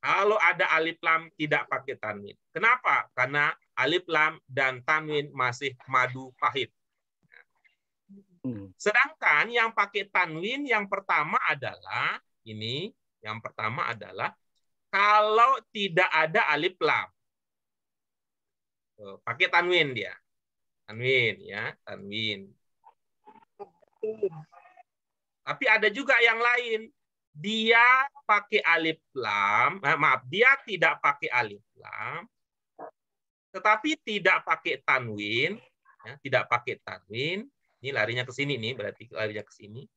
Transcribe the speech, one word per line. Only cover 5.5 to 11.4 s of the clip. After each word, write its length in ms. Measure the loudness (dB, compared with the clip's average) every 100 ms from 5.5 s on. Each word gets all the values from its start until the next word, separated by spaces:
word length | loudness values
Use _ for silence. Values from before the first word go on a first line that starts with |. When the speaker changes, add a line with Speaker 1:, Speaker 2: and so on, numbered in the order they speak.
| -2 -8 -8 -2
Speaker 1:
madu 480 | 2 2 -2 -14 _
pahit. 380 | -2 0 -6 _ _ _ _ _ _ -20 _ _ _ _ _ _ _ -20 _ _
Speaker 2:
Hmm. 320 | -10 -10 -14
Speaker 1:
Sedangkan 720 | -6 0 2 0 -2 0 2 2
yang 240 | 0 0
pakai 400 | 0 -2 -4 -4
tanwin 560 | -2 -2 -4 -6 -6 -2
yang 240 | -2 0
pertama 480 | -6 -2 -2 0 -2